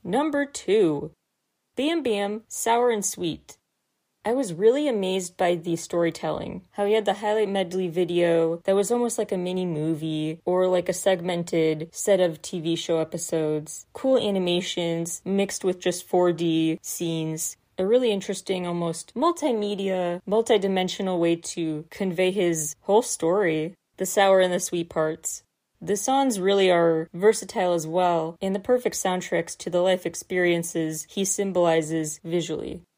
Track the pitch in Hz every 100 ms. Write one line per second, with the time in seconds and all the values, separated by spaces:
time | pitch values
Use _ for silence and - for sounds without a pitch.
0 | 180 220 311 285 285 - - 214 175 147
1 | 151 _ _ _ _ _ _ - 285 339
2 | 254 202 202 214 _ - 226 233 247 220
3 | 196 - 170 151 - - _ _ _ _
4 | _ _ 208 254 226 160 214 269 302 220
5 | 185 190 180 - 180 175 175 170 - 175
6 | 170 165 160 151 - 180 _ - 202 220
7 | 202 196 208 214 202 196 180 185 180 165
8 | 175 175 170 165 165 170 - 196 202 240
9 | 240 - 208 190 180 185 180 151 156 156
10 | 160 156 156 165 - 185 185 185 180 180
11 | 202 185 170 175 170 165 160 156 165 -
12 | - 196 175 160 - 180 160 165 - 165
13 | 156 165 - 160 156 151 156 - - -
14 | 262 262 208 196 180 175 185 - 170 165
15 | 170 - 190 196 196 - 190 180 185 175
16 | - 180 180 165 170 160 160 160 - -
17 | 165 165 160 156 - - _ - 190 247
18 | 247 196 190 190 - 185 175 175 170 165
19 | - 226 320 339 311 226 208 202 196 185
20 | 175 175 - 214 226 214 196 190 185 -
21 | 190 180 170 170 - - 160 151 156 -
22 | 190 170 185 196 175 160 151 - - 208
23 | - - 160 190 185 160 160 190 _ -
24 | 185 - 196 190 185 175 - 175 170 -
25 | 156 160 - - _ _ _ _ 165 202
26 | - 269 269 202 185 202 190 175 165 160
27 | 165 175 208 220 190 233 180 175 156 170
28 | 180 170 160 165 196 202 196 247 208 -
29 | 190 185 - 170 170 - 180 175 180 185
30 | 175 - - 185 175 170 170 170 160 156
31 | - - 190 - 196 180 175 165 156 160
32 | 151 - 165 175 160 160 - 180 _